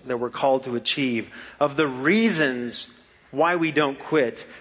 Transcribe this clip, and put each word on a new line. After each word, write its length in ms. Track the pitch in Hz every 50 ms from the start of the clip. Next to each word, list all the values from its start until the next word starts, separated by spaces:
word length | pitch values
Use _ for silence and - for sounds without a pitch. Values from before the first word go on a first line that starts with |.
| -
that 140 | 131 127 117
we're 100 | 120 120
called 360 | - - - 139 135 131 131
to 100 | 127 120
achieve, 520 | 117 117 - - 151 139 127 120 113 101 - - - - - - -
of 160 | 143 147 139
the 120 | 139 156 143
reasons 1000 | 127 127 131 147 190 220 226 226 185 160 156 135 127 123 120 120 110 - - - - - - _ _ _ _ _
why 240 | - 135 156 170 175
we 160 | 175 165 160
don't 260 | 147 160 151 139 139 135
quit, 480 | - - 156 156 131 117 117 - - - - -